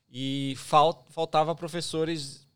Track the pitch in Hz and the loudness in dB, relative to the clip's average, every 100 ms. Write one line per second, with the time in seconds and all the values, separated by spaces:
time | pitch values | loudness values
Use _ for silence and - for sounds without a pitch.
0 | _ 127 135 139 139 135 - 156 156 165 | _ -8 -6 -4 -6 -8 4 6 6 2
1 | _ 165 165 156 156 160 170 170 - 160 | _ -6 0 2 0 -2 -6 -6 -4 -2
2 | 160 160 139 - _ | -2 -2 -8 -16 _